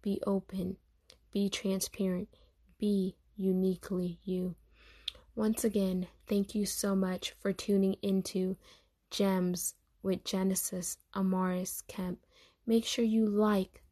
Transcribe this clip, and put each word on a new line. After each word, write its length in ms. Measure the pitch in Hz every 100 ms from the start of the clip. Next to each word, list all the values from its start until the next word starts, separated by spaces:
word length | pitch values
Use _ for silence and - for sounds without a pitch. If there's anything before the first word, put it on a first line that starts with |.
Be 200 | 208 196 -
open. 520 | 196 185 190 185 190 _ _ _ - _
Be 180 | 202 202
transparent. 800 | - 190 190 - - 190 180 208 - _ _ _ _
Be 360 | 208 202 185 - _ -
uniquely 840 | 190 185 185 180 - 185 180 170
you. 320 | - 185 185 170 _ _ - - - - - -
Once 280 | 214 220
again, 420 | 226 208 190 185 180 - -
thank 260 | 202 196
you 100 | 214
so 320 | 202 - 202 196
much 380 | 190 180 - -
for 120 | 202
tuning 440 | 190 - 202 190 196
into 520 | 202 190 185 190 185 185 - - _ _ _
Gems 640 | - 196 190 180 180 - - _ _
with 200 | 196 185
Genesis 760 | - 190 190 185 - 185 175 - _ 196
Amaris 680 | 190 185 185 180 190 - -
Kemp. 320 | - 180 175 _ _ - _ -
Make 180 | 226 226
sure 180 | -
you 220 | 226 220 214
like 560 | 202 214 202 185 - -